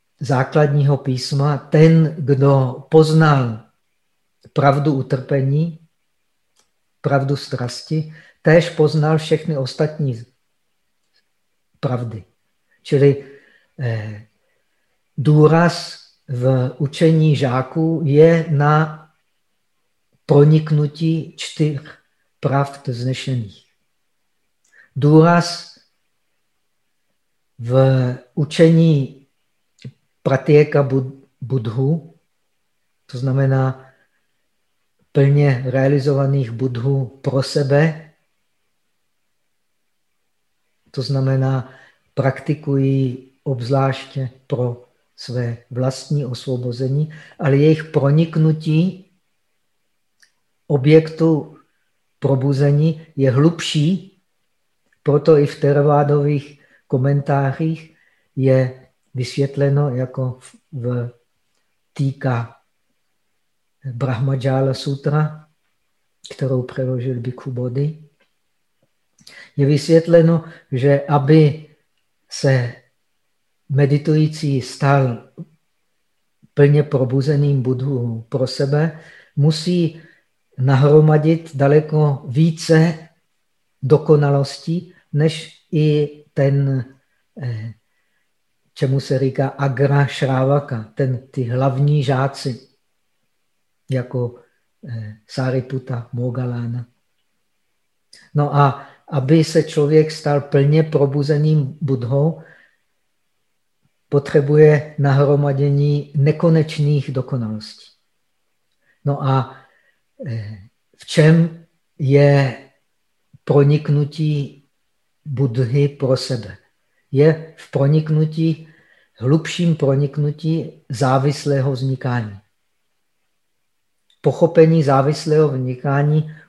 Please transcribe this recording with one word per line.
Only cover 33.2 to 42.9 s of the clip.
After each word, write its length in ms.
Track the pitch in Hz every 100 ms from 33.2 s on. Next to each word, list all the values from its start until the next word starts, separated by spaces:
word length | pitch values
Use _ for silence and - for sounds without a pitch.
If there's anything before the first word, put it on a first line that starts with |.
| 131 135 135 135 131 127 - _ _ _ _ _ _ _ _ _ _ _ _
plně 520 | 147 139 143 143 123 131
realizovaných 840 | 131 135 143 139 139 139 139 117
budhů 540 | 117 131 120 135 135 123
pro 380 | - 143 -
sebe, 680 | - 156 135 143 160 156 - _ _ _ _ _ _ _ _ _ _ _ _ _ _ _ _ _ _ _ _ _ _ _ _ _ _ _ _
to 100 | -
znamená, 720 | 127 135 135 135 131 131 127 - _ _ _
praktikují 1160 | - 135 - - 147 143 139 135